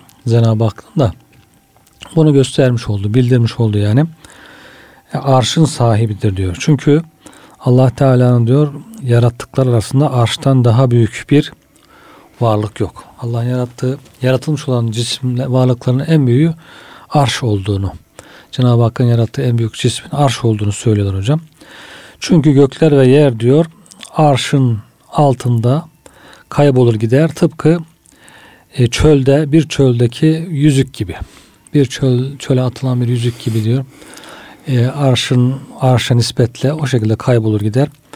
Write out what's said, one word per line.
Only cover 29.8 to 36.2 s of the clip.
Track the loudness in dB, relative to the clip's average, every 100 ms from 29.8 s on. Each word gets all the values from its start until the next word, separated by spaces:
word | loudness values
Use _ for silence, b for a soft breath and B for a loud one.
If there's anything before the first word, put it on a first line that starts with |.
| 0 2 0 0 0 0 -4
yüzük | 0 2 2 -2
gibi. | -6 -10 -10 b b b b _
Bir | -2 0
çöl-, | -2 0 0 -2 -8
çöle | -4 -2
atılan | -2 -4 -4 -2
bir | -2
yüzük | -2 -4 -6
gibi | -6 -4
diyor. | -2 -2 -6 B B B B B B B -4
E, | 0 0
arşın, | 0 0 0 0 0 0 -2 -10 -2
arşa | 0 2 2
nispetle | 0